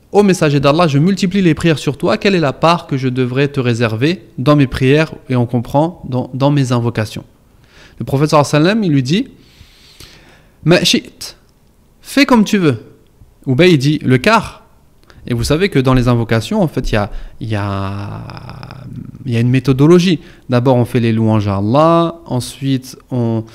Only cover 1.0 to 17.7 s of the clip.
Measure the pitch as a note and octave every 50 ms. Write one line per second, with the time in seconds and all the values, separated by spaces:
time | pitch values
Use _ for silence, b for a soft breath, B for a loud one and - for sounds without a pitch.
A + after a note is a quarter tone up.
1 | D3+ F#3 G3+ - G3+ F#3 F#3 G3+ F#3 E3+ D3+ - - E3+ D3+ C3 - D3+ C3+ -
2 | - F#3 G3+ G#3+ - G3+ G3 F3 D#3 C3+ B2+ - - D#3+ F3 E3+ - - C#3+ C3
3 | C3 C3 B2 B2+ B2+ A#2+ B2+ C3+ C#3+ C#3 C#3 C#3 A#2+ B2 A#2 A2 B2 A2 A2 G#2+
4 | C3 D#3 F3+ F#3+ - - - - B2 D3 D3 D3 C#3 B2 - - C3 C3 C#3 D3+
5 | D#3+ D3+ - - - - B2+ B2 A#2+ A#2+ - A#2+ A#2 - - C#3+ D#3+ E3+ F3+ -
6 | - - B2 B2 A#2+ - - B2+ C#3 D3 D3 C#3+ C3+ A#2+ B2 A#2+ A#2 A#2+ - A2+
7 | G#2+ - - - - _ _ _ _ _ _ b b b b b b b b b
8 | A#2+ - C3+ C3+ D3+ D3+ D#3+ D3+ C#3 - - D3 D#3 F3+ G#3+ A3+ G#3 F3 D3 C#3
9 | B2+ B2 E3 G#3+ C4+ - - b b b b b b b b b b b b b
10 | b b b b b b b b b b b b b D3+ F3+ - - - - -
11 | - - - - - - - _ _ _ _ _ _ _ _ _ _ _ _ _
12 | _ - - C4+ C#4+ C#4 C4 A3+ G3+ - - G3+ F3 D3 A#2+ A2 - - - _
13 | _ _ _ _ - _ _ _ - C#3 B2+ B2+ F3 F#3 F3 C3+ B2+ D3 D#3 -
14 | - B2 B2+ B2 - - A3+ G#3+ - - - - _ _ _ _ _ _ _ _
15 | _ b b b b - A#2+ A#2 A#2 - C#3+ D#3+ G3 G3+ - D3 B2+ C3 B2+ B2+
16 | A#2+ B2 A#2+ A#2+ A#2 - A#2 A2+ G#2+ - G#3 A3 F#3 D3 - C3+ B2 - B2 G#2+
17 | G2+ - B B B B B B - A2 A2 G2+ G2+ G2+